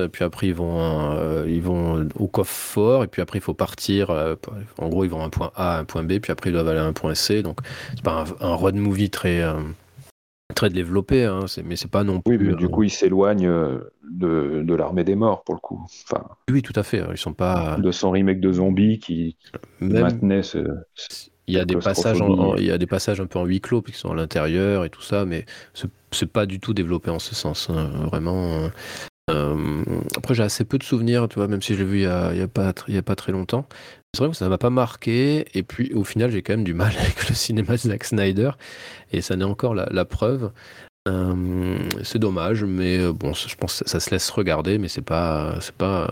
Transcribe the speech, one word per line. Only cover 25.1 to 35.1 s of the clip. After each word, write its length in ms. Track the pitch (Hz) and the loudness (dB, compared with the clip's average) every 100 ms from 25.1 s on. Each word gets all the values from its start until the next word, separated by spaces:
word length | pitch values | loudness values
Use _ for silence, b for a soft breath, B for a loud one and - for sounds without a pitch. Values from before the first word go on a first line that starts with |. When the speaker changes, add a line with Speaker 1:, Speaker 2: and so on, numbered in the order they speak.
| 101 95 | -2 0
Speaker 1:
mais 200 | 82 - B B | -4 -8 B B
c'est, 160 | - 92 - _ | -10 -10 -10 _
c'est 200 | - - | -4 -2
pas 140 | 113 101 | 0 0
du 140 | 95 | -2
tout 140 | - | -4
développé 360 | 101 85 87 - | -2 0 -2 -2
en 100 | 82 | -4
ce 160 | - 113 | -6 -6
sens, 340 | 78 76 - | -4 -4 -2
hein, 200 | 82 76 71 76 | -2 -2 -2 -2
vraiment, 480 | 80 82 92 90 | -2 -2 0 0
euh, 140 | 80 80 - B B B _ - | -2 -2 -6 B B B _ -2
euh, 520 | 160 73 76 78 76 - 85 - - | 0 0 0 0 -2 -2 -2 -4 -4
après, 200 | - 120 | 0 2
j'ai 80 | |
assez 200 | 104 - | 2 0
peu 140 | 110 - | -2 -2
de 60 | |
souvenirs, 440 | - 123 113 120 117 | 0 0 2 2 0
tu 80 | - | 0
vois, 120 | 101 | -2
même 140 | 101 | -2
si 120 | - | -2
je 60 | 98 | 0
l'ai 60 | 95 | 2
vu 120 | 101 | 2
il 60 | |
y 20 | 95 | 2
a, 260 | 90 87 | 2 0
il 80 | 87 | 0
y 40 | |
a 40 | 92 | -2
pas 240 | - 98 | 0 0
tr-, 140 | - - | -2 -2
il 80 | 101 | -2
y 40 | |
a 40 | |
pas 120 | - 98 | 0 -2
très 160 | - | -2
longtemps. 340 | 95 92 120 147 B B B _ | -4 -2 -2 -4 B B B _
C'est 100 | - | -2
vrai 80 | 139 | -2
que 60 | 160 | 0
ça 100 | 92 | 0
m'a 100 | 95 | 2
pas 120 | 123 | 2
marqué, 760 | 127 123 - - | 2 0 -2 0